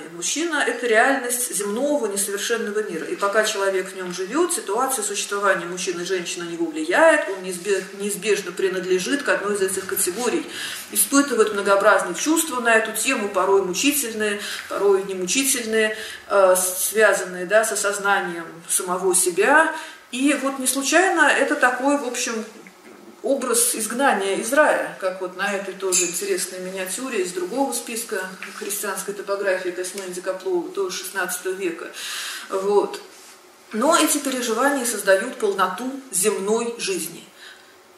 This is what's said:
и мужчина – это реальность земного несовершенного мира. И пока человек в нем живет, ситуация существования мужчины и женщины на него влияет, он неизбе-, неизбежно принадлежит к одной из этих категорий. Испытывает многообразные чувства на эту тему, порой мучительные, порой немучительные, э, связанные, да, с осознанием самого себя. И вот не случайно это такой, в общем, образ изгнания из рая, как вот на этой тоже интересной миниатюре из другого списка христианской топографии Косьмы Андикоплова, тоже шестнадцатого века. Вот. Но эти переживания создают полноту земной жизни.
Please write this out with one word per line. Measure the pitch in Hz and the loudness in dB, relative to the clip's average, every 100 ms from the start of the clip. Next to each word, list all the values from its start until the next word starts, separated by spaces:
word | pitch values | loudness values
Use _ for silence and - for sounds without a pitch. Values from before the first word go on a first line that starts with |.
и | 151 | -10
мужчина – | 170 - 285 339 294 | -8 -4 -2 0 0
это | 262 - 240 | 0 0 2
реальность | 220 262 269 240 - - 185 | 6 6 4 0 -2 -4 -4
земного | 202 214 285 285 220 | -4 0 2 2 0
несовершенного | 202 - 202 - 233 208 208 | -2 -2 -2 -2 -2 -2 -2
мира. | 202 165 - | -2 -4 -6
И | 170 | -2
пока | 202 220 | 0 2
человек | 202 196 196 190 185 | 2 2 0 0 -2
в | 190 | -8
нем | 180 | -8
живет, | 180 185 277 349 | -6 -4 0 0
ситуация | - - 214 262 - | 0 -2 0 0 0
существования | 208 202 - 202 202 180 | -4 -4 -4 0 2 2
мужчины | 170 180 190 175 | 0 -6 -4 -4
и | |
женщины | 175 185 175 175 | -2 -4 -4 -8
на | 170 | -8
него | 170 165 | -4 -4
влияет, | 151 160 240 320 302 196 | -4 0 6 6 6 2
он | 190 | -6
неизбе-, | 185 180 196 190 185 196 | -6 -6 -2 -2 -4 -6
неизбежно | 202 185 214 190 180 | -4 -2 0 0 -2
принадлежит | 175 190 185 185 185 185 277 | -2 -2 0 0 0 0 -2
к | - | 0
одной | 185 202 | 0 0
из | 202 | 0
этих | 190 190 - | -2 -2 -4
категорий. | 190 180 185 247 - - - - - - | -2 -2 -2 -2 -2 -4 -10 -10 -10 -6
Испытывает | 208 - 277 277 220 208 | -2 2 4 4 4 2
многообразные | 202 196 196 208 190 185 | 2 4 6 6 4 2
чувства | 175 294 330 - 254 | -2 0 0 0 0
на | 233 | 4
эту | 220 214 | 4 2
тему, | 214 254 247 202 | -2 0 0 0
порой | 185 190 196 | 0 4 4
мучительные, | 180 175 277 - 226 214 208 208 - - - | 2 0 2 2 -2 -2 -2 -2 -6 -8 -6
порой | - 196 190 | 0 4 4
немучительные, | 190 190 180 262 269 254 220 220 220 214 - - - | 2 -4 -2 0 2 0 0 2 2 0 -10 -12 0
э, | 202 190 | 6 6
связанные, | 185 - - - 202 208 190 185 180 175 | 6 2 -2 -2 4 4 4 -2 -6 2
да, | 214 | 2
с | 220 | 2
осознанием | 202 202 196 196 196 180 170 165 160 - | 0 -2 0 0 0 0 -6 -10 -12 -4
самого | - 185 180 185 | -4 -2 0 2
себя. | 180 185 170 226 302 320 - - - - | 4 2 4 6 6 6 0 -10 -16 -10
И | 240 277 277 | 0 2 2
вот | 269 269 | 0 -2
не | 254 | -2
случайно | 269 - 311 381 339 | -2 2 4 4 4
это | 285 - 277 | 4 4 2
такой, | 294 254 247 269 285 | 2 2 2 2 2
в | 240 | 0
общем, | 240 247 226 214 - - - - - - - | -4 -4 -4 -8 -12 -20 -20 -20 -20 -20 -6
образ | 220 277 247 226 - | 0 0 2 2 0
изгнания | 285 208 233 277 202 196 185 | 0 -4 0 2 2 0 -2
из | 226 | 0
рая, | 277 285 - - - | 4 4 4 -2 -6
как | 190 185 | -6 -4
вот | 180 180 | -8 -4
на | 202 | -2
этой | 196 - | -2 -6
тоже | 185 190 175 170 | -6 -2 0 0
интересной | 175 196 190 - 185 | -2 -2 -2 -4 -8
миниатюре | 185 190 185 240 262 226 | -8 -6 -6 -6 -6 -4
из | 180 | -4
другого | 180 180 254 269 | -4 -4 -2 -2
списка | 240 - 220 - 190 185 - - - | -2 -6 -8 -6 -6 -6 -10 -14 -12
христианской | 202 - 208 190 - | -8 -6 -6 -6 -6
топографии | 196 196 202 196 185 180 | -8 -4 -2 0 -2 -2
Косьмы | 180 180 202 | -6 -6 -8
Андикоплова, | 185 180 185 185 190 175 156 | -8 -8 -6 -6 -2 -2 -2
тоже | 196 190 185 | -4 -4 -4
шестнадцатого | - 196 180 - 185 | -8 -6 -6 -6 -6
века. | 185 185 165 - - - - - - - | -4 -4 -6 -10 -12 -10 -8 -8 -10 -6
Вот. | 190 98 202 - - - - - - - - - | -4 2 2 2 -2 -14 -20 -20 -20 -20 -20 -8
Но | 214 277 | 0 4
эти | 330 311 302 | 6 4 2
переживания | - 254 226 220 277 285 240 | -2 -2 -2 2 2 2 -2
создают | 208 196 190 247 - | 0 4 4 4 -2
полноту | 208 190 185 185 262 277 - | 0 2 0 0 -6 -8 -6
земной | - 214 190 196 226 233 - | -2 0 0 0 0 0 -4
жизни. | 202 180 160 113 - - - - - - - | -4 -4 -6 -12 -18 -20 -20 -20 -20 -20 -20